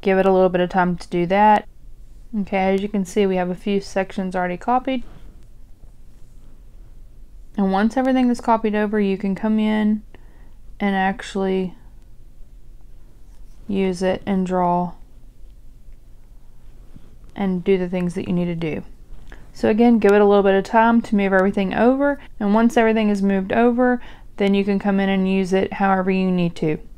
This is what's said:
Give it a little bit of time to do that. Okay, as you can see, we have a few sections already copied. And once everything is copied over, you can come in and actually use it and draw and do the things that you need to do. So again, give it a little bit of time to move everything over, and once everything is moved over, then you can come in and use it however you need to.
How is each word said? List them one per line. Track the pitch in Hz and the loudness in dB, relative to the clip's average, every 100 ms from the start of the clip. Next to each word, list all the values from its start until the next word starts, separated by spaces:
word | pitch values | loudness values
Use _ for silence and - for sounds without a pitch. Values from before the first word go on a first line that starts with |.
Give | - 190 | 2 4
it | 190 | 4
a | |
little | 190 185 | 6 4
bit | 180 | 2
of | 180 | 0
time | 190 180 175 | 2 0 0
to | - | -4
do | 175 175 | -4 0
that. | 196 214 214 - - - - - - - 214 | 4 6 4 2 -18 -20 -18 -18 -20 -10 -8
Okay, | 190 196 190 196 | -4 0 2 0
as | |
you | 208 | 0
can | 208 | -4
see, | 185 - 196 | -2 0 0
we | 185 | 0
have | 180 | -2
a | 180 | -4
few | - 202 | -2 -4
sections | 196 - 190 - 190 185 | -2 -4 -4 -4 -6 -4
already | 180 180 | -4 -4
copied. | - 247 254 262 - - - - - - - - - - - - - - - - - - - - - - - - - - | -2 -2 0 -6 -6 -14 -18 -18 -20 -20 -20 -20 -20 -20 -20 -20 -20 -18 -20 -20 -20 -20 -20 -20 -20 -20 -20 -20 -12 -2
And | 196 | 0
once | 190 220 262 | 2 2 0
everything | 262 262 247 | 0 2 2
is | 240 | 0
copied | - 226 220 208 | 0 0 2 0
over, | 214 214 | 0 0
you | 202 190 | 0 0
can | 196 190 | -2 -2
come | 220 214 | 0 0
in | 214 214 214 214 - - - - - - - - | 2 2 0 0 -4 -20 -20 -20 -20 -20 -18 -4
and | 202 196 | -2 2
actually | 190 196 - 196 190 190 185 - - - - - - - - - - - - - - - - - - - - | 0 -2 -8 -4 -2 -2 -4 -8 -20 -20 -20 -20 -20 -18 -18 -18 -20 -18 -18 -18 -20 -20 -20 -20 -18 -18 -6
use | 196 190 180 | -2 -2 0
it | 185 185 - | -2 -2 -2
and | 196 185 | -2 0
draw | 185 180 175 175 - - - - - - - - - - - - - - - - - - - - - - - - - | 0 0 0 -2 -8 -20 -20 -20 -20 -20 -18 -20 -20 -20 -20 -20 -20 -20 -20 -20 -20 -20 -20 -20 -20 -20 -20 -18 -6
and | 196 185 | -4 -2
do | 175 190 | 0 0
the | 180 | 0
things | 180 180 175 | -2 -4 -4
that | 202 | -4
you | |
need | 175 175 | -2 -2
to | 170 | -4
do. | 165 - - - - - - - - | -6 -6 -10 -18 -16 -14 -14 -16 -18
So | - 226 | -2 0
again, | 220 240 233 | 4 6 6
give | 202 | 6
it | 202 | 6
a | 208 | 6
little | 202 | 6
bit | 196 196 | 6 2
of | 190 | 2
time | 233 226 233 | 4 6 4
to | - 208 | 2 0
move | 196 | 2
everything | 190 190 202 190 | 4 2 2 -2
over, | - 226 269 285 277 - - | 2 2 4 0 -2 -8 -4
and | 208 | 0
once | 208 233 240 | 4 4 4
everything | 226 220 208 | 2 2 2
is | 202 | 2
moved | 196 196 190 | 2 0 0
over, | 226 240 240 254 247 - - - - | 2 2 4 2 0 -4 -16 -18 -2
then | 202 | 2
you | 202 196 | 2 2
can | 196 | 0
come | 202 196 | 0 0
in | 196 | 0
and | 196 190 | 0 0
use | 190 190 | 0 2
it | 190 190 | 0 0
however | - 196 190 185 | -2 0 2 0
you | 190 190 | 0 0
need | 180 170 170 | 0 0 -2
to. | 160 151 - | -4 -4 -8